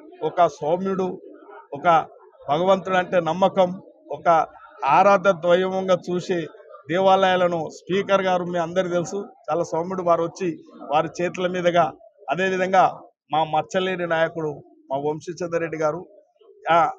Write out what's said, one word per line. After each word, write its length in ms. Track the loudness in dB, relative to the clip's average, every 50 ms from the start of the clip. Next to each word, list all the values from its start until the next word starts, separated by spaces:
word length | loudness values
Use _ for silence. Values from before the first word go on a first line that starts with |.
| -20 -20 -14 -8 -8 -6
ఒక 180 | 2 2 2
సౌమ్యుడు, 640 | 2 2 -4 -2 -2 -2 -2 -2 -4 -4 -2 -4 -4 -6 -10 -16 -20 -20 -20 -20 -20 -20 -20 -18 -14 -12
ఒక 120 | -2 2 4 4 4 2 0 -14 -20 -20 -20 _ _ -4 -4
భగవంతుడు 480 | -2 0 4 2 2 2 2 0 0
అంటే 220 | 0 0 2 0 0
నమ్మకం, 480 | 0 0 0 2 0 0 4 2 0 0 0 -10 -14 -20 _ _ _ -14
ఒక 180 | -12 -2 2 2 4 4 2 -2 -6 -20 -20 -20 -14 -6 0
ఆరాధ 440 | 2 4 6 6 6 4 4 4 2
ద్వయమంగా 680 | 0 2 2 2 2 2 2 -2 -2 -4 0 0 -2 -2 -2
చూసే 320 | -6 -6 -6 -4 -4 -4 -4 -4 -8 -12 -20 -20 -20 -20 -20 -10 -4
దేవాలయాలను 680 | -2 2 4 4 4 4 4 2 2 2 0 0 0 -2 -6 -8 -12 -16
స్పీకర్ 440 | -8 -4 -4 -4 0 2 0 2 2 2
గారు 160 | 0 0 -2
మీ 140 | -2 -4 -4
అందరికీ 360 | -4 -2 -2 -2 -2 0 -2
తెలుసు, 240 | -4 -4 -4 -8 -10 -10 -10 -16 _ -8 -6
చాలా 140 | -4 -4 -4 -4
సౌమ్యుడు. 300 | -4 -6 -4 -4 -6 -4
వారు 200 | 0 0 0 0 0 -6
వచ్చి 200 | -6 -6 -6 -6 -6 -8 -14 -20 -20 -20 -8 -2
వారి 160 | 0 0 0 -2 -4 -6
చేతుల 280 | -6 -6 -4 -4 -4
మీదుగా, 380 | -4 -4 0 0 2 2 2 2 2 -2 _ -20 -20 _ _ -8 -6
అదేవిధంగా 540 | -4 -2 -2 -2 0 -2 0 2 4 4 4 4 2 -4 -18 -20 _ _ _ -4
మా 80 | -2 -2 -2
మచ్చలేని 600 | 0 -2 -4 -4 -2 -4 -2 -2 -2 -4 -4 -4
నాయకుడు 440 | -2 0 0 0 -2 -2 -6 -6 -6 -8 -10 -16 _ _ _ _ -6
మా 60 | -6
వంశీచంద్ర 640 | -4 -2 -4 -6 -6 -8 -12 -8 -8 -6 -4 -2 -4
రెడ్డి 200 | -4 -4 -4 -2 -2
గారు, 160 | -2 -2 -4 -12 -16 -20 -20 _ _ _ _ _ -20 -20 _ 0 2
ఆ, 60 | 4 4 4 2 -2